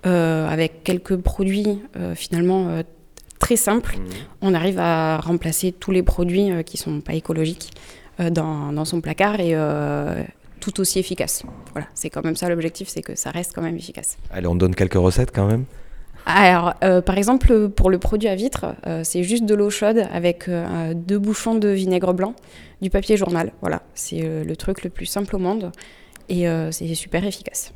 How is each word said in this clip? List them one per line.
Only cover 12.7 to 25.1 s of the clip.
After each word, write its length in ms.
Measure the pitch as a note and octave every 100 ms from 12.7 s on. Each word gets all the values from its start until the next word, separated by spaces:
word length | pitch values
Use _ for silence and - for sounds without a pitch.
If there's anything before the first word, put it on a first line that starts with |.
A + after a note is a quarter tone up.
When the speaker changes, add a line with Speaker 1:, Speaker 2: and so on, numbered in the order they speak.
| E3 F#3+
Speaker 1:
c'est 120 | -
que 140 | - -
ça 160 | -
reste 220 | D3 F3+ -
quand 60 |
même 160 | E3 E3
efficace. 400 | E3+ - - - -
Speaker 2:
Allez, 160 | F#2 F2
on 100 | F2
donne 200 | F2+ F2+
quelques 200 | F2+ F#2+
recettes 360 | F#2 F2+ A#2+
quand 140 | - G2
même. 160 | A2+ C3 - - - - - -
Speaker 1:
Alors, 480 | F3 G3 F3+ E3+ -
euh, 180 | F#3+ F3+
par 160 | F3+ F#3+
exemple, 520 | G3+ B3+ - A3+ G#3
pour 200 | G3 F#3
le 80 | F#3
produit 300 | - G#3+ G#3+
à 80 | F#3+
vitre, 400 | A#3 - E3 - -
euh, 160 | D#3+ E3
c'est 180 | F3+
juste 220 | F3+ A#3 A3
de 100 | G#3
l'eau 140 | G#3
chaude 340 | G#3 G#3 A3+ G3+
avec, 380 | - F3 F3 -
euh, 440 | F3 F3 F3 E3
deux 240 | E3+ E3+ G3+
bouchons 380 | G3+ G#3+ A3+ A3+
de 140 | G#3
vinaigre 440 | G3 F#3 F#3 F#3
blanc, 220 | F3+ G3 A#3+ - - - -
du 80 | F#3+
papier 260 | G3 G3 G#3+
journal. 380 | F#3 E3+ F3+ -
Voilà, 220 | F#3 D#3+ - -
c'est, 240 | - E3
euh, 220 | D#3+ D#3+
le 120 | D#3+ D#3+
truc 260 | - G3
le 60 | F3+
plus 160 | -
simple 320 | -